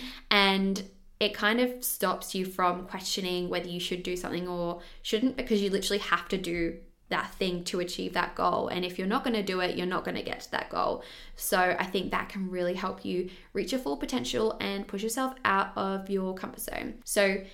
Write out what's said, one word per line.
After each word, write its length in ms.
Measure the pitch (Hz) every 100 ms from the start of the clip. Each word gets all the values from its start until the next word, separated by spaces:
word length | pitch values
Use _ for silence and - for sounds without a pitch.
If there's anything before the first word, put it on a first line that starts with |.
| - - -
And 500 | 202 196 196 196 196 - - - -
it 160 | 208 -
kind 260 | 208 226
of 220 | 247 247
stops 500 | - - 190 - -
you 100 | 190
from 420 | 185 190 180 180 185
questioning 600 | 190 185 - 185 180 180
whether 200 | 180 180
you 100 | 175
should 220 | 175 180
do 160 | 180 180
something 300 | 180 175 180
or 340 | 175 175 175 - -
shouldn't, 340 | - 220 262 269
because 240 | 247 208
you 80 | 196
literally 300 | 190 196 202
have 280 | - 175 -
to 80 | 185
do 420 | 180 170 165 - - _ -
that 220 | 165 - -
thing 280 | 190 180
to 160 | 175 180
achieve 340 | 175 - 185
that 200 | 180 -
goal. 360 | - 180 - -
And 140 | 180
if 140 | 180 180
you're 100 | 190
not 160 | 247
gonna 200 | 277 214
do 160 | 190 185
it, 180 | 180 -
you're 80 | 180
not 180 | 180
gonna 200 | 185 -
get 160 | - -
to 120 | -
that 180 | - -
goal. 320 | 87 - - - - - -
So 400 | - 190 180 -
I 80 | 185
think 240 | 196 185
that 200 | 190 185
can 200 | 202 185
really 240 | 180 175
help 320 | 185 190 190 202
you 240 | 180 185 - -
reach 200 | 190 -
your 100 | 262
full 160 | 277 285
potential 600 | 262 254 247 247 220 226
and 280 | 202 196 202
push 160 | 196
yourself 320 | 220 240 262 254 208
out 320 | 196 196 -
of 320 | 196 196 190
your 240 | 196 185
comfort 280 | 185 - -
zone. 340 | - - - -
So 400 | - 214 196 196 196